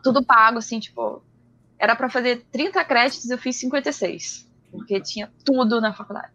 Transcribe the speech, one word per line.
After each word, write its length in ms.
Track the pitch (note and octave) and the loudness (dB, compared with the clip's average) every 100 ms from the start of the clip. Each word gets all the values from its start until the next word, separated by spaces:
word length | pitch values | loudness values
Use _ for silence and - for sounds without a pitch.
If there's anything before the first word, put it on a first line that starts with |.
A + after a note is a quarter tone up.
Tudo 220 | C4 C4 | 2 2
pago, 360 | C4 A#3 A3 A#3 | 4 6 6 4
assim, 200 | A3 A3+ | -6 -8
tipo, 420 | - - A2+ - _ _ _ _ _ - | -8 -6 -6 -6 _ _ _ _ _ -2
era 160 | G#3 | 0
pra 160 | A#3 B3+ | 2 0
fazer 360 | B3+ B3 A#3+ _ | 0 0 -2 _
trinta 320 | B3 E4+ F#4 E4 | -4 -2 -2 2
créditos, 440 | B3 B3+ - A#3+ | 2 2 0 -6
eu 80 | B3 | -6
fiz 200 | B3+ B3 | -4 -4
cinquenta 320 | B3+ C#4 D4 | -4 -2 -2
e 40 | |
seis. 560 | C#4+ F3+ E3 - - _ _ _ | -4 -4 -6 -12 -16 _ _ _
Porque 300 | - - G3 | -14 -6 -4
tinha 280 | - G#3+ G#3+ _ | -4 -10 -12 _
tudo 380 | - B3+ A3+ A#3 | 0 2 4 2
na 100 | A3 | 0
faculdade. 400 | - G#3 G3+ - | -4 -12 -12 -14